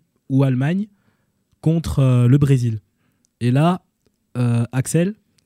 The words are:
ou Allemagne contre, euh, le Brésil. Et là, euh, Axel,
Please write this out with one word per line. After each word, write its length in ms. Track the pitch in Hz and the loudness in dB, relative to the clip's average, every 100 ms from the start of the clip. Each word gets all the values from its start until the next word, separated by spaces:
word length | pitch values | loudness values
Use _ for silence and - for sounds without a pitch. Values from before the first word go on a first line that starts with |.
| _ _ - | _ _ -4
ou 160 | 135 | 0
Allemagne 440 | 135 127 139 185 214 _ _ _ _ _ _ _ | 0 0 -2 -4 -6 _ _ _ _ _ _ _
contre, 380 | 156 165 - - | -2 -2 -2 -2
euh, 280 | 131 123 120 | 2 2 4
le 100 | 143 | 4
Brésil. 420 | 139 135 120 110 _ _ _ _ _ - | 4 0 0 -6 _ _ _ _ _ -6
Et 120 | 120 | -2
là, 340 | 131 165 185 _ _ _ _ _ 123 | 0 0 -2 _ _ _ _ _ -4
euh, 280 | 123 117 120 | -2 0 -2
Axel, 440 | 127 - 160 180 214 _ _ | -4 -2 -2 -2 -6 _ _